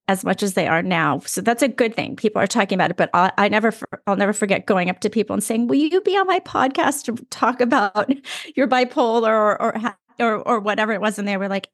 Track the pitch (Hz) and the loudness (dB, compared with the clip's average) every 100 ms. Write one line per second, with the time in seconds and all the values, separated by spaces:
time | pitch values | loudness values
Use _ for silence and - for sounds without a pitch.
0 | - 190 180 190 202 185 165 165 185 170 | -2 -2 0 -2 -2 0 0 0 0 0
1 | 151 139 - 185 208 240 277 - 226 - | 0 -2 -4 -4 0 2 0 2 0 -2
2 | - - 214 208 196 233 190 185 160 175 | -8 -2 -2 0 0 0 0 2 0 0
3 | 160 175 185 - 202 214 220 - - - | 0 2 2 2 2 2 0 -2 -10 -8
4 | - 196 202 208 202 185 - 185 180 180 | -4 0 0 0 0 0 2 0 0 -2
5 | 208 220 - 208 - 226 240 269 302 370 | -2 -2 -2 -2 -2 -2 0 2 2 2
6 | 392 392 381 370 - - 262 269 - - | 2 2 2 0 -2 0 0 0 -2 -2
7 | - 233 - - 226 240 240 269 202 208 | -6 -8 -8 -2 0 2 2 2 2 0
8 | 202 277 - - - 269 254 254 247 302 | -2 -2 -6 -14 -6 -2 2 2 0 0
9 | 233 233 220 220 214 - 226 220 233 - | 2 2 2 4 2 2 -2 -2 -6 -8
10 | _ - 233 214 - 233 208 202 214 202 | _ -2 0 0 0 0 0 -2 0 0
11 | 214 208 202 196 196 196 - | -2 -2 -4 -2 -2 -4 -4